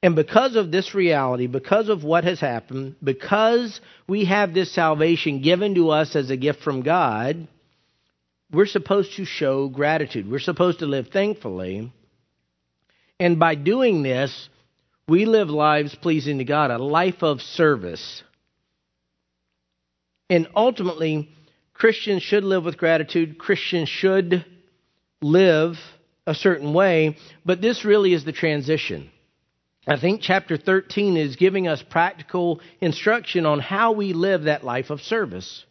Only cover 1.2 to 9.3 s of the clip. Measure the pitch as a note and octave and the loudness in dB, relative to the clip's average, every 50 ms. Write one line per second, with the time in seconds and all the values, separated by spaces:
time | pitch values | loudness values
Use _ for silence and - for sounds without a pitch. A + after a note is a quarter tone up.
1.2 | C3+ C3 B2+ B2 B2 B2 B2 C3+ B2+ - G3 G#3 A3+ G#3 G#3+ F3+ D3 D3+ D#3+ E3+ | 2 0 -2 -2 -4 -4 -4 -6 -2 2 2 2 2 0 -2 -4 -2 0 0 0
2.2 | E3 F3+ F3+ D#3 - C#3 A#2+ A2+ - _ B2+ C3 C3+ C3+ C3+ _ - C#3 C3+ C3+ | 2 0 -2 -2 -4 -4 -4 -4 -8 _ -10 -10 -10 -10 -12 _ -4 -4 -4 -4
3.2 | - - G3+ G#3 A3 A3 A#3 A#3+ B3 A3+ G3+ - _ - - _ _ - F#3 G#3 | -2 -2 0 2 2 4 2 2 0 -2 -10 -14 _ -20 -20 _ _ -4 -2 0
4.2 | G#3 F3 F#3+ G#3 G#3 F#3+ E3 F3+ F#3 - - - E3+ D#3+ D#3 D3+ D#3 D#3+ E3+ D#3 | 2 2 2 2 2 0 0 -2 -2 -2 -2 0 2 2 2 2 2 2 2 0
5.2 | - D#3+ C#3+ C3+ C3 D3+ F3 F3+ G3+ G#3 G3 F3+ E3+ D#3+ D#3 D3+ D#3 C#3 - D#3 | 0 -4 -4 -2 2 2 2 2 2 0 2 2 4 4 4 2 0 0 0 -4
6.2 | C#3 B2+ C3+ C3 B2+ D3 C#3+ - - D#3 C#3 C3 B2 C#3+ E3 F3+ E3 C3 A2 G#2+ | -2 -2 -4 -2 -2 -2 -2 -2 -4 -6 -4 -4 -2 0 0 2 2 0 0 -2
7.2 | A#2 C3 D#3 E3+ E3 D3+ _ _ _ _ _ _ _ _ _ _ _ _ _ _ | -2 -4 -4 -6 -10 -18 _ _ _ _ _ _ _ _ _ _ _ _ _ _
8.2 | _ _ _ _ _ _ - D3+ G3+ G3+ - G3 - - G3 G3+ F#3+ G3 - - | _ _ _ _ _ _ 0 0 0 2 0 -6 -2 0 0 0 0 -2 -6 -12
9.2 | G3 D#3+ | -12 -10